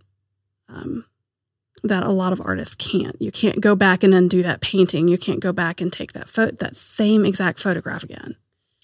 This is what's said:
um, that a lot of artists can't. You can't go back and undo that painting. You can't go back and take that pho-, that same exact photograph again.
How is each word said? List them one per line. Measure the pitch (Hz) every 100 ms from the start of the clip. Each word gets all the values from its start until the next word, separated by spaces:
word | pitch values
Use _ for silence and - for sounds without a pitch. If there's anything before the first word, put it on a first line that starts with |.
| _ _ _ _ _ _ _
um, | - - 233 - _ _ _ _ _ _ _
that | 214 190
a | 180
lot | 190 185
of | 185
artists | - 95 -
can't. | - - 190 - -
You | 214
can't | - 226 -
go | 208
back | 196 196 180
and | 196
undo | 185 180 180
that | 175 -
painting. | - 190 185 151 170
You | 180
can't | - -
go | 190
back | 185 170 170
and | 180
take | - -
that | - -
pho-, | - 220
that | - - -
same | - - 214 214
exact | 202 190 180 -
photograph | 202 165 - -
again. | - - - - _ _ _ _